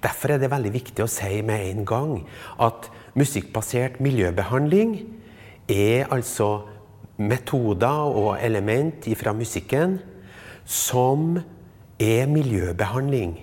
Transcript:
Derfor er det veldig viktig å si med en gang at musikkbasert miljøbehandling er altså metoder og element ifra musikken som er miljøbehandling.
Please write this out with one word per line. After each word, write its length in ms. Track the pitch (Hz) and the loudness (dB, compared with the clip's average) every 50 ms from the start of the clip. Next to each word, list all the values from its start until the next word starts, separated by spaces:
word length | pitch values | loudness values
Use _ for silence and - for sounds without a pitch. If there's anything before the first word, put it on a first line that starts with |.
Derfor 320 | - 113 - - - 147 147 | -2 -2 -4 -2 0 0 2
er 80 | 139 | 2
det 100 | 131 131 139 | 2 2 0
veldig 200 | 139 123 104 104 | 0 0 0 -2
viktig 320 | 123 120 - - - 104 | -4 -6 -6 -4 -2 -2
å 40 | 117 - | -2 -2
si 300 | - 104 98 95 107 107 | -4 -4 -2 -2 -2 0
med 220 | 110 107 107 98 92 | 0 -2 -2 -2 -4
en 160 | 95 104 104 98 | -4 -4 -2 0
gang 260 | 113 117 139 156 147 101 78 - - - - - - | 0 0 0 -2 -4 -6 -6 -10 -16 -16 -16 -16 -2
at 320 | - 120 113 - - - - - - - - - | 2 2 2 2 0 -14 -16 -18 -18 -20 -4 2
musikkbasert 880 | - 143 135 - 104 - - - 113 107 - - 123 123 131 127 - | 2 2 4 2 -4 -4 -2 -4 -4 -4 -2 0 0 0 0 -2 0
miljøbehandling 960 | 131 139 135 120 98 87 87 95 98 90 120 131 143 151 165 196 220 226 220 185 - - - - - - - - - - - - - - | 0 2 4 4 2 2 2 0 -2 0 2 2 2 4 4 4 4 4 0 -4 -8 -12 -14 -16 -18 -20 -20 -20 -20 -20 -20 -20 -4 -2
er 400 | 107 98 101 104 113 123 139 - | 2 4 4 4 4 2 2 0
altså 420 | 147 127 117 - - - 110 104 104 104 101 - - - - - - - - - - - | 0 -2 -2 -2 -2 0 2 2 2 -2 -4 -10 -16 -20 -20 -20 -20 -20 -20 -20 -6 -4
metoder 880 | 107 104 113 123 - - - 135 120 110 101 92 101 123 143 151 151 147 | 0 0 0 0 0 -2 0 0 2 2 2 2 2 2 2 2 0 0
og 320 | 131 107 101 107 101 - | 0 2 2 0 0 0
element 640 | - 120 110 104 98 104 110 127 147 160 156 - - - 110 | 0 0 0 0 0 2 2 2 0 0 -4 -6 -4 -4 -4
ifra 240 | - - 113 104 | -2 -2 -2 -2
musikken 640 | 110 117 110 - 104 - - - 135 160 180 190 185 - - - - - - - - - - - - - | -2 -4 -4 -6 -8 -4 0 0 2 2 2 0 -2 -4 -10 -18 -20 -20 -20 -20 -20 -20 -20 -20 -20 -12
som 720 | - - - - - - 127 127 127 135 143 156 165 170 175 170 - - - - - - - - - - - | -8 -4 -4 -2 0 2 2 4 4 4 2 2 0 0 -2 -2 -6 -16 -20 -20 -20 -20 -20 -20 -20 -6 -2
er 240 | 113 107 113 117 131 139 147 | 2 2 4 4 4 4 2
miljøbehandling. 1040 | 156 151 131 113 95 90 90 85 87 107 101 104 127 135 139 143 127 104 87 82 82 | 2 2 2 0 0 0 -2 -2 -2 -2 -2 -2 -2 -2 0 0 0 0 -2 -4 -8